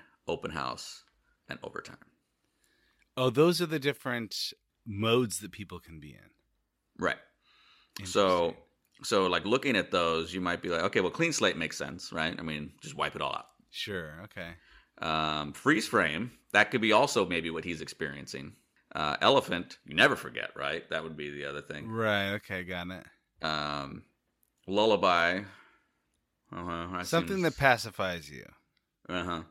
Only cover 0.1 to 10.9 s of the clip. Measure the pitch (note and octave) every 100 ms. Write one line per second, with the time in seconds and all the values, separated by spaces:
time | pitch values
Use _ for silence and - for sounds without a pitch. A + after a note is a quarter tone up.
0.1 | _ - E2 E2 D#2 B1+ A#1+ - - _
1.1 | _ _ _ - - - - - - -
2.1 | _ _ _ _ _ _ _ _ _ _
3.1 | - B2+ A#2+ E3+ E3 E3+ D#3 C#3 C#3 C3
4.1 | A#2+ A2 - - - _ _ A2+ G2+ A2+
5.1 | A#2+ A#2 - G#2 - F#2+ F2+ - D#2+ D2+
6.1 | G1+ - _ _ _ _ _ _ - F2
7.1 | - - _ _ _ _ _ _ - F#2
8.1 | G#2 F#2+ F2+ E2+ - _ _ _ _ -
9.1 | G#2 F#2 F2 F#2+ C3 C#3+ G#2+ E2+ F#2 E2+
10.1 | E2 E2 F#2 F2 E2+ F2 E2 F2+